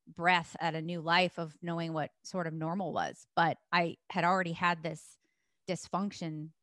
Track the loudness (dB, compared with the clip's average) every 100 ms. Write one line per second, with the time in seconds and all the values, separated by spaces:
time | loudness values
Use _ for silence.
0 | -18 0 4 4 2 -4 -4 -2 -4 -4
1 | 2 4 4 0 -10 -8 -6 -4 -2 -4
2 | -4 _ -8 -6 -4 -4 -4 -4 -4 -2
3 | -4 -6 -4 2 2 2 _ 2 2 -2
4 | -6 0 2 2 0 0 0 0 -4 -8
5 | -12 -20 _ _ _ _ -6 -6 -4 -4
6 | -4 -6 -8 -6 -10 -14